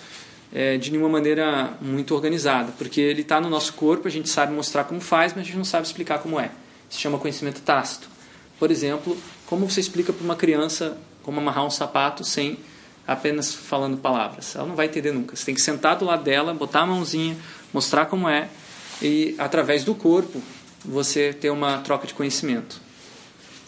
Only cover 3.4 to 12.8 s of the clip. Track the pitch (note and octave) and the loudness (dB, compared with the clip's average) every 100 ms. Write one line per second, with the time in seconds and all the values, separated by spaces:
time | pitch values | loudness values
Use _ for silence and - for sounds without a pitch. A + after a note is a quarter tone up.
3.4 | E3+ D#3 - - D#3 F3 F#3 D#3 D#3 - | 2 0 -2 2 4 4 0 -4 -2 2
4.4 | C#3+ D3+ D3 C#3+ C#3 E3+ - E3 F3 F#3+ | 2 0 0 0 0 -4 2 4 4 2
5.4 | F3 F#3 F#3+ A3+ - - E3 D3 D#3+ D3+ | -6 -4 0 0 -2 -6 -2 -2 -2 -2
6.4 | B2+ - - - - - D3+ C#3+ D3 C#3 | -2 -6 -20 -20 -14 -6 -2 -2 -2 -4
7.4 | C#3+ C3+ - C#3 - - - - - - | -6 -4 2 2 2 -8 -14 -20 -20 -20
8.4 | - - D#3+ D3 C#3+ D3 F3 F3 - - | -18 -2 2 2 0 -2 -4 -6 -8 -16
9.4 | - F3 G3 F#3+ F3+ F3 F3 - E3+ E3+ | -4 0 0 0 -2 0 0 0 -2 2
10.4 | E3+ D3+ D#3 - D#3+ - - - - D3 | 4 4 2 -2 -4 -6 -14 -14 -6 -2
11.4 | D3 C#3 C#3+ - C#3+ C#3 C#3 C#3+ B2 - | 0 0 0 0 0 2 2 0 -4 -2
12.4 | C#3+ D3+ - - | -2 -4 -12 -20